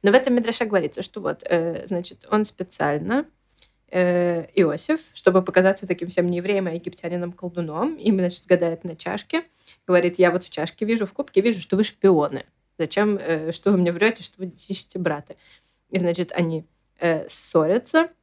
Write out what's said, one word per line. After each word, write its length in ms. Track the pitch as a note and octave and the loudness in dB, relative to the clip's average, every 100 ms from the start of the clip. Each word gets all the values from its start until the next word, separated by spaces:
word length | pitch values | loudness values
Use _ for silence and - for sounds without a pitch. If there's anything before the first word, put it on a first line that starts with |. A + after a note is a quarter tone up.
Но 100 | G3+ | 6
в 40 | A#3+ | 4
этом 200 | C4 B3 | 4 0
мидраше 300 | A3+ A3+ A3+ | 0 -2 0
говорится, 360 | G3 D#3 - | 0 0 -6
что 200 | F#3+ - | -10 -8
вот, 220 | E3+ D3+ - | -6 -6 -2
э, 380 | E3+ E3 E3 - | 0 0 -6 -4
значит, 400 | F3+ F3 - - | -6 -6 -14 -2
он 140 | G#3+ G#3 | 0 0
специально, 800 | - F#3 - D3 D3 E3+ B3 D#4 _ _ _ _ _ _ | -6 -12 -4 -2 -2 -2 -2 -4 _ _ _ _ _ _
э, 580 | F3+ F3+ F3 F3 E3+ D#3+ - | 0 2 2 2 -2 -2 2
Иосиф, 460 | E3 D3 - D#4+ - | 2 2 -2 -4 -4
чтобы 280 | - - F#3 | 0 4 4
показаться 460 | F#3 F#3 F#3 F#3+ G3 | 2 2 4 2 -4
таким 220 | F3 F3 | -6 -4
всем 180 | F#3 F3+ | -2 0
неевреем, 400 | F3 F3+ G3+ F#3 | -2 -2 -2 -2
а 40 | |
египтянином-колдуном, 1200 | E3+ F3+ - F3 F3 F3 F3+ F3+ E3+ E3 D#3 C4 D#4 | -6 -10 -10 -8 -6 -6 -8 -10 -6 -6 -4 -4 -2
им, 220 | G#3+ F#3+ | 0 2
значит, 280 | F3+ F3+ - | 0 -4 2
гадает 360 | F3+ E3+ E3 | 2 2 -4
на 120 | F3+ D#3+ | -8 -10
чашке, 500 | - G#3 - D#4+ E4+ _ _ _ - | -8 -8 -4 -6 -6 _ _ _ 2
говорит: 340 | F3+ F3 F3 | 2 2 4
"Я 120 | F3+ | 4
вот 120 | F3 | 4
в 60 | - | -6
чашке 360 | - D#3+ - G#3+ | -8 -8 -6 -2
вижу, 200 | A3+ G3 | -2 -2
в 80 | |
кубке 280 | - C#4+ - | -6 0 2
вижу, 200 | G#3+ G3+ | 2 -2
что 160 | - F#3+ | -2 0
вы 60 | |
шпионы. 600 | G#3+ - G3 E3+ D3 C3+ - _ _ _ | 0 2 4 4 2 -4 -12 _ _ _
Зачем, 380 | D#3+ - G#3 G3+ | -4 0 0 0
э, 340 | C#3+ D#3+ D#3+ | -2 -4 -4
что 200 | E3+ G3 | -2 2
вы 60 | F#3+ | 4
мне 140 | F3 | 2
врете, 320 | E3+ G#3+ A#3 | 2 0 0
что 160 | - _ | -12 _
вы 80 | F#3 | -14
ищете 520 | - - F#3+ - F#3 | -12 -12 -10 -10 -6
брата?" 360 | F3 D3 - - _ _ _ _ _ | -4 -4 -8 -20 _ _ _ _ _
И, 100 | F#3+ | -2
значит, 320 | F3 E3+ E3+ | -2 -2 -4
они, 320 | - E3+ D#3+ D#3+ _ _ _ | -2 -2 -4 -10 _ _ _
э, 280 | F3 D#3+ - | -2 -2 -4
ссорятся. 800 | - - E3 D#3 G#3+ B3 D#4+ E4 _ | -12 -2 0 2 0 2 0 0 _